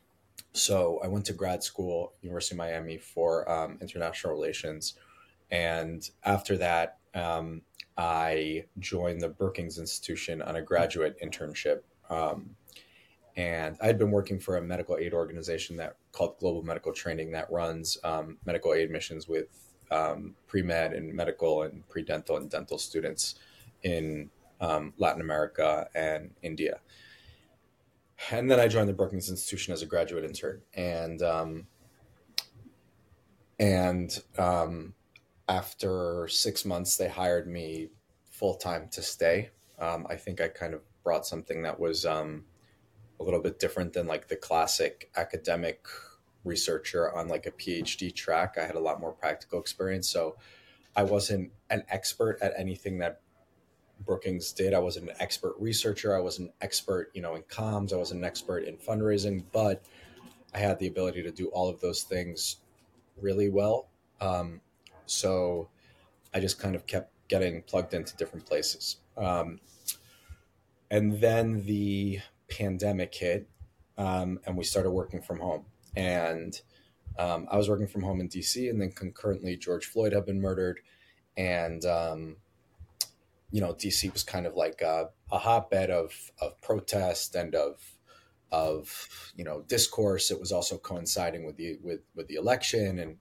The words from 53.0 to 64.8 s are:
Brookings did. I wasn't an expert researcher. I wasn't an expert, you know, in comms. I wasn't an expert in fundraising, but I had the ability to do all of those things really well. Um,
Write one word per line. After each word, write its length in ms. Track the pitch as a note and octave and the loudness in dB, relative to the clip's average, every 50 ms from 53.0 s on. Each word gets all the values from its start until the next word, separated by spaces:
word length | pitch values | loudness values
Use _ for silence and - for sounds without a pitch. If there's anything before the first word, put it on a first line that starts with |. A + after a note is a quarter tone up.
| F2 E2+ - - _ _ _ _ _ _ _ _ _ _ _ _ _ _ _ - G2+ | -2 -2 -4 -6 _ _ _ _ _ _ _ _ _ _ _ _ _ _ _ -8 -2
Brookings 460 | G#2 F#2+ - - F#2+ F#2 F2+ - - | -2 -2 0 0 -2 -2 -2 -4 -4
did. 200 | - - F#2+ G2 | 0 2 2 4
I 60 | G2 F#2 | 4 4
wasn't 320 | F2+ F2+ E2+ F2 F2 E2+ | 4 2 -2 -4 -8 -8
an 60 | E2+ - | -6 -6
expert 380 | F#2 F2 - - - F2+ - - | -4 -4 -4 -2 -2 -4 -2 -2
researcher. 560 | G#2 A2+ G#2+ - - A2 G2 - - G#2 G2 | -2 0 0 2 2 0 0 0 2 2 2
I 60 | F#2+ | 2
wasn't 300 | F2+ F2+ - F#2 F2+ E2+ | 2 0 -2 -4 -8 -8
an 40 | - - | -8 -8
expert, 500 | G2+ F#2+ - - - - F#2+ F2+ - - | -6 -4 -4 -2 0 0 0 0 -2 -4
you 80 | - F#2 | -8 -8
know, 140 | E2+ E2+ D#2+ | -6 -6 -6
in 80 | D#2+ | -8
comms. 500 | - - - - A2 A2 G#2+ G2+ G2+ F#2+ | -10 -10 -6 -4 -2 0 0 0 0 0
I 40 | G2 | 0
wasn't 240 | F2+ F2+ - F#2 F2 | 0 -2 -2 -4 -4
an 40 | F2+ | -4
expert 360 | E2+ - - - - F2+ E2+ | -4 -6 -6 -4 -4 -2 -2
in 160 | - - - | -2 -6 -8
fundraising, 640 | - - - A2 G#2+ G#2+ G#2+ G#2 G2+ G2+ G#2 G2 F#2 F2 - | -8 -4 -2 0 2 4 4 4 4 2 2 0 -2 -2 0
but 320 | - A2 A2 G#2 F#2 - - - - - - - - - - - - - - _ - | 2 4 4 4 2 0 -4 -14 -20 -20 -20 -20 -20 -20 -20 -20 -20 -20 -16 _ -2
I 40 | G2+ | 2
had 200 | G#2 G2+ F#2 - | 4 4 4 2
the 80 | G2 | 0
ability 380 | F2+ D#2 F#2 F#2 F#2 E2+ F2+ E2 | -2 0 0 0 0 0 -2 -6
to 80 | E2+ | -6
do 160 | E2 - F2+ E2 | -6 -4 -4 -2
all 200 | - F2+ F#2 F#2 | 0 2 2 2
of 120 | E2+ - | 0 0
those 240 | F2+ F2 E2 - - | -2 -2 0 -2 -2
things 540 | - F#2+ F2+ F2 F2 E2+ - - - - - _ _ _ _ _ _ _ _ _ _ - - | -2 -2 -2 -2 -4 -6 -6 -4 -6 -6 -8 _ _ _ _ _ _ _ _ _ _ -8 -2
really 280 | G2 G2 F#2+ G2+ G#2 G2+ | 0 2 4 4 4 4
well. 400 | F#2+ G2 G2+ G#2+ A2 B2 - - _ _ _ _ _ - | 4 4 4 4 4 2 0 -4 _ _ _ _ _ -4
Um, 400 | G2 F#2+ F#2 F2+ F2 E2+ E2 - - _ _ _ | 0 0 0 0 -2 -4 -8 -14 -18 _ _ _